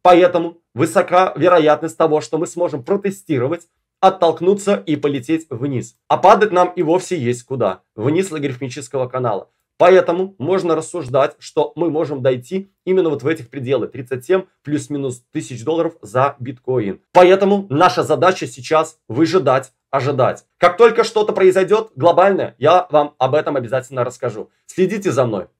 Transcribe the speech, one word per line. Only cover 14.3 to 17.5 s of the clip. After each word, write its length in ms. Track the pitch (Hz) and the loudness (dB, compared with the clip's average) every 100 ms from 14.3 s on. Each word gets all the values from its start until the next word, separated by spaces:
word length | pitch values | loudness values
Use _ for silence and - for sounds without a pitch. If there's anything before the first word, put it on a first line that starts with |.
| 185 185 _ | -2 -2 _
плюс-минус 600 | - 147 123 143 135 123 _ | -8 -8 -6 -8 -8 -10 _
тысяч 320 | 156 - 120 | -12 -10 -10
долларов 320 | 117 165 151 - | -4 -2 -4 -6
за 360 | 101 117 139 - | -6 -2 -2 -4
биткоин. 600 | 127 127 - 127 101 92 _ | -14 -12 -6 -4 -4 -8 _
Поэтому 540 | 180 180 190 196 | 4 6 6 4